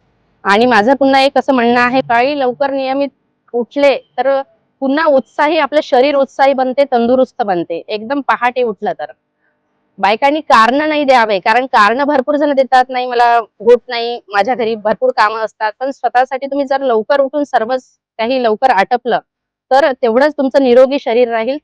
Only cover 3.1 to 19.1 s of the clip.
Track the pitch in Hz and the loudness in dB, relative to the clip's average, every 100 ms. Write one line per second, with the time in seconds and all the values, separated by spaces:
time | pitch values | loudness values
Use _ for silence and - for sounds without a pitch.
3.1 | - _ _ _ 240 226 285 285 226 - | -8 _ _ _ -6 -6 0 2 0 -4
4.1 | - 262 269 269 _ _ _ 262 285 320 | -6 -2 -2 -4 _ _ _ -4 -2 0
5.1 | 269 - - 294 320 285 294 - 254 277 | 0 -2 -2 0 0 -2 -2 0 2 2
6.1 | 277 269 - 277 262 254 254 277 240 233 | 0 -2 0 0 0 -2 -2 0 0 0
7.1 | 254 262 - 208 175 160 165 - 208 226 | 0 0 -2 -4 -4 -4 -8 -8 -10 -6
8.1 | 285 254 220 240 262 240 202 202 160 147 | -4 -2 -2 -2 -2 -4 -4 -6 -8 -10
9.1 | - _ _ _ _ _ _ _ - 196 | -16 _ _ _ _ _ _ _ -4 -2
10.1 | 220 277 311 294 247 226 277 311 302 277 | 0 0 0 2 4 4 2 -2 0 2
11.1 | 254 220 190 220 226 262 240 208 240 285 | 2 2 0 0 0 2 2 2 2 0
12.1 | 262 254 294 294 269 254 254 254 247 254 | 0 0 0 0 0 2 0 0 -4 -4
13.1 | 240 240 233 208 - 214 240 - 233 233 | 2 2 2 -2 -2 2 2 2 -6 -6
14.1 | 240 - 202 202 240 220 226 208 214 262 | -8 -4 -2 -2 -2 -4 -4 -4 -2 -2
15.1 | 254 214 220 220 - 220 - 269 - 349 | 0 0 -2 -8 -6 -8 -6 -8 -6 -2
16.1 | 247 262 269 277 277 269 269 269 220 214 | 0 -2 -4 -6 -4 -2 -2 0 -2 0
17.1 | 285 269 302 285 233 220 262 - _ _ | 0 0 -4 -2 -2 -2 -4 -8 _ _
18.1 | - 226 262 233 214 262 196 196 247 240 | -8 -4 -2 -2 0 0 0 0 -2 -2